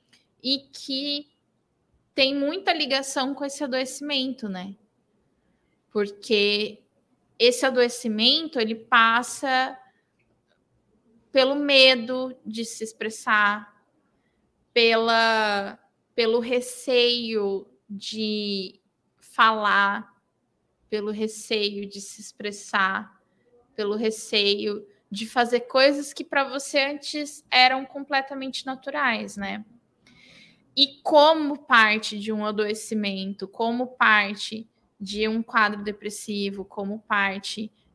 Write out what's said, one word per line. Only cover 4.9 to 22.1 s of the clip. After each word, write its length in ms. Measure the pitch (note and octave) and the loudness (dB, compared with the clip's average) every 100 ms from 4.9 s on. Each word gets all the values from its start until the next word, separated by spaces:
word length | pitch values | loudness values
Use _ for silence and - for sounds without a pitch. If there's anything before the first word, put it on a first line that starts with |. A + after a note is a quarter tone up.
| _ _ _ _ _ _ _ _ _ _ | _ _ _ _ _ _ _ _ _ _
Porque 920 | G#3+ G3+ - - G#3 G3+ G#3 G#3 - _ _ _ _ _ - | -4 -4 -4 0 2 4 0 -4 -8 _ _ _ _ _ 4
esse 280 | A#3+ A#3+ C4 | 4 4 2
adoecimento, 920 | B3 A#3+ A#3+ A#3 G#3+ A#3+ D4+ D#4+ C4 | 4 2 0 -4 2 2 2 -2 -4
ele 160 | A3 A3+ | -2 -4
passa 1000 | - A#3+ A3+ A#3 A#3+ - C#4 C4 C4 C#4 - _ _ _ _ _ _ _ _ _ _ _ _ _ _ | 2 4 6 4 -2 -4 0 0 0 -6 -20 _ _ _ _ _ _ _ _ _ _ _ _ _ _
pelo 240 | C4+ C4 C#4+ | 2 4 2
medo 800 | C#4+ C4+ C4 B3+ A3+ B3+ B3+ B3+ - | 4 8 8 6 0 -4 -4 -8 -10
de 180 | A3 | -8
se 200 | A3+ - | -8 -8
expressar, 920 | A3 - G#3+ A3 B3+ G#3+ G#3 G#3+ G#3+ _ _ _ _ _ _ _ _ _ _ | -12 -8 -10 -6 0 2 2 0 -8 _ _ _ _ _ _ _ _ _ _
pela, 1080 | A#3+ A3+ A3+ A3+ A3+ A3+ A3 G#3+ G3+ G3 A3 _ _ _ | 2 4 4 4 4 4 2 2 -2 -4 -12 _ _ _
pelo 240 | - A3+ A#3+ | -2 2 2
receio 1300 | A#3+ B3 B3 - - B3 A#3+ A#3+ A#3 A3 G3+ G3 - _ - | 0 -2 -4 -10 0 2 2 0 -2 -2 -2 -4 -8 _ -16
de 920 | G3+ - A3 G#3+ G#3+ G#3 G3 F#3+ _ _ _ _ _ | -14 -10 -6 -4 -2 -4 -6 -8 _ _ _ _ _
falar, 920 | - - A3+ A3 G#3 G3 G3+ G#3 - _ _ _ _ _ _ _ - | -8 4 4 4 2 4 2 0 -8 _ _ _ _ _ _ _ -8
pelo 220 | G#3+ G#3 | -6 -4
receio 760 | G#3 A3 A3 - G#3+ G#3 G3+ G3+ | -4 -6 -6 -6 -2 -2 -4 -10
de 140 | G3+ | -12
se 200 | - | -16